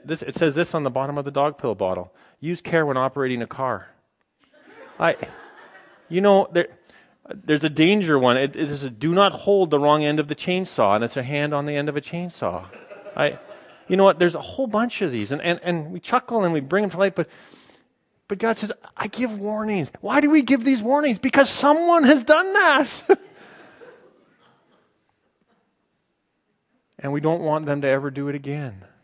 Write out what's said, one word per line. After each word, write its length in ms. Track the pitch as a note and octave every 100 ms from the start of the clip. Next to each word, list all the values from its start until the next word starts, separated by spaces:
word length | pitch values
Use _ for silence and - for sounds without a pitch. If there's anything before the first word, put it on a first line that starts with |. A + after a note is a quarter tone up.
| -
this, 160 | D#3+
it 140 | - -
says 180 | E3
this 220 | C#3+ E3+ E3
on 80 |
the 80 | C#3
bottom 260 | B2+ C#3 C#3+
of 80 | C#3+
the 60 |
dog 260 | C#3 D3 C#3+
pill 160 | C3
bottle. 400 | G2+ F#2+ F#2 F2+ _ _ _
"Use 220 | D3+ F3
care 240 | - E3+ D3+
when 120 | C3
operating 440 | C3 C#3+ C3 B2
a 60 | A2+
car." 400 | - C3 G2+ - _ _ _ _ _ _ _ - - - -
I, 160 | E3+ - - - - - - - _ _ -
you 80 | E3+
know, 260 | G3+ G3 -
there, 160 | E3+ - - _ _ _ _ -
there's 300 | - - D3+
a 60 | D#3
danger 500 | C#3+ E3 G#3 E3+ C#3+
one. 180 | B2+ B2+
It, 180 | C#3 E3
it 140 | D3+
is 140 | C#3+
a, 60 | C#3
"Do 220 | A2 D3+
not 180 | F3 G3+
hold 400 | D3+ - G3+ F3
the 80 | D3
wrong 240 | D3 D3+
end 160 | D3 D3+
of 80 | D3
the 80 | D3
chainsaw," 600 | - F3+ F#3 - G#2 G#2+
and 80 |
it's 140 | A#2 C#3
a 60 |
hand 300 | B2+ C#3+ D3
on 120 | C#3+ D3
the 100 | C#3+
end 140 | D3
of 80 | C#3+
a 40 |
chainsaw. 640 | - E3+ F3 - G#2+ F2 F#2 - - - - -
I, 240 | D3 - - - - - -
you 100 | F#3
know 60 |
what? 160 | G3 D#3+
There's 160 | F3 D#3
a 60 |
whole 260 | - - C4
bunch 340 | G#3 A#3+ -
of 100 | F3
these, 200 | A#2+ G#2
and, 100 | C#3+
and, 180 | E3+ E3+
and 280 | F3 E3+ D3+
we 80 | F3+
chuckle 440 | - B3 - A#3
and 100 | F3+
we 60 | D#3+
bring 240 | C3+ F#3
them 80 | G#3
to 60 | E3+
light, 180 | G3 F3
but, 120 | D#3 - - - _ _ _ _ _ _ -
but 100 | G3
God 220 | A3+ A3+
says, 120 | G#3+ - - -
"I 120 | G#3
give 320 | A3 A#3+ G#3
warnings." 520 | G3+ G#3+ G#3+ G3+ C3+ -
Why 200 | G#3 C4+
do 80 | C#4+
we 140 | D#4
give 200 | A#3+ C4+
these 200 | A#3+ C4
warnings? 340 | A3 C#4+ D4 G#3
Because 320 | C4 C#4 C4+
someone 540 | - C#4+ D#4 F4 E4+
has 200 | C4 D4
done 300 | A3+ D4+ F#4+
that. 680 | G4+ F4 C#4 C4+ - - - -
<laughs> 40 | - - - - - - - _ _ _ _ _ _ _ _ _ _ _ _ _ _ _ _ _ _ _ _ _ _ _ _ _ _ _ _ _ -
And 120 | C#3
we 80 | D3
don't 220 | D#3 E3+
want 240 | D#3+ D#3 D3+
them 160 | C#3+
to 60 | C#3
ever 220 | C3+ C#3+
do 200 | C#3 C#3+
it 60 | C#3+
again, 500 | C#3 D3 C3+ F#2+ F2+ _